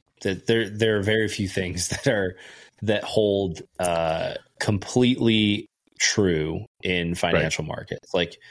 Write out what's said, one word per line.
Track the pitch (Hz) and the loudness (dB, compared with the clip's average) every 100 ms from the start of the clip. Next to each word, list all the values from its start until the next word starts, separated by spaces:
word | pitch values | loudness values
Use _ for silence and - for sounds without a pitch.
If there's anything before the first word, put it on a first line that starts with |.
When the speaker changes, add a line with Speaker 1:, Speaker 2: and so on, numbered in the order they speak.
| _ _ | _ _
Speaker 1:
that | 104 92 - | -6 -4 0
there, | 113 101 | 0 0
there | 104 113 104 | 0 2 2
are | |
very | 98 110 107 | 2 2 0
few | - 95 | -2 -4
things | - 90 90 - | -2 -4 -4 -4
<laughs> | - | -2
that | 143 | 0
are, | 110 95 - - - - _ | 0 0 -4 -16 -20 -20 _
that | 107 104 | -2 -2
hold, | - - 107 98 98 78 - - | 0 2 2 2 0 -6 -12 -4
uh, | 90 85 82 80 - - - - | -2 0 0 -2 -4 -8 -12 -6
completely | - 101 - 123 123 127 117 110 104 104 - _ _ - | -2 -2 0 2 4 4 4 4 4 0 -4 _ _ -4
true | - - 143 80 78 85 107 _ | -2 2 2 2 0 -4 -8 _
in | 92 90 85 | -4 -2 -2
Speaker 2:
Right. | 85 | 0
Speaker 1:
financial | 87 82 80 - 78 | 0 2 0 -2 -6
markets. | - - - - 90 | -8 -10 -12 -4 -2
Like, | 85 - - | -2 -6 -20